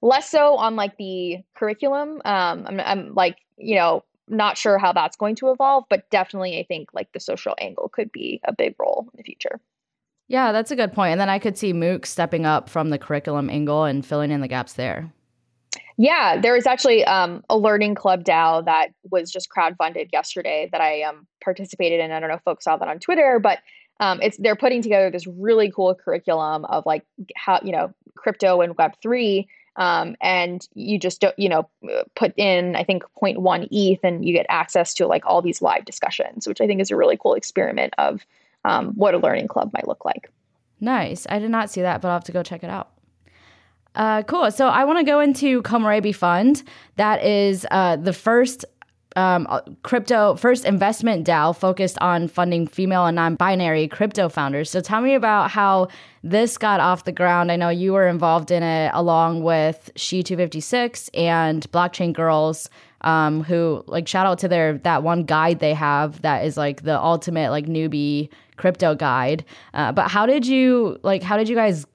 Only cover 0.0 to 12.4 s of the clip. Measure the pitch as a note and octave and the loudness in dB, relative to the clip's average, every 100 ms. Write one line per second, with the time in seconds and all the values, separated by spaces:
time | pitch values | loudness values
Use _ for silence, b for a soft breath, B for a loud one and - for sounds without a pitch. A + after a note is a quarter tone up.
0 | A3+ C4+ - D#4 D4 C4+ A3+ A3 G3+ - | 2 2 2 4 4 4 0 -2 -6 -8
1 | F#3+ F#3 F3+ F3+ - - G#3+ G#3+ C#4 C#4 | -10 -8 -8 -10 -12 -6 -6 -2 -2 -2
2 | D4 D#4 - F#3+ F3 E3+ - F#3+ - G3 | -6 -8 -4 -2 -2 -4 -8 -6 -2 -4
3 | D3+ F#3+ F3+ - _ - - G3 E3+ E3 | -2 0 0 0 _ -10 -2 2 2 0
4 | - _ - A3 G#3 - G#3+ G3 F#3+ F3 | -4 _ -6 -2 0 0 2 2 2 2
5 | D#3 - G#3+ A3 C4 B3+ C4+ C#4 - G3+ | 0 -2 -4 -2 0 2 4 2 2 -2
6 | - G3+ F#3 G3 F#3 E3 F3+ D#3+ - - | 0 -2 -2 -6 -6 -6 -8 -10 -10 -12
7 | - - - - G#2 - F#2+ - - - | -12 -10 -8 -6 -6 -6 -8 -8 -8 -6
8 | G#3+ - - - - - - - - - | -8 -8 -10 -8 -6 -2 -4 -2 -2 -2
9 | A#3 - - - - - _ _ _ _ | -6 -14 -20 -12 -10 -10 _ _ _ _
10 | _ _ - B3+ B3 G#3+ A3+ B3+ G#3 G#3 | _ _ -4 0 0 0 -2 -4 -2 0
11 | F3+ E3+ G3 G3 A3 G3 G3+ E3+ E3+ F3 | 0 0 0 -2 -4 -4 -4 -2 -2 -2
12 | - - E3 E3 | -6 -4 -2 -2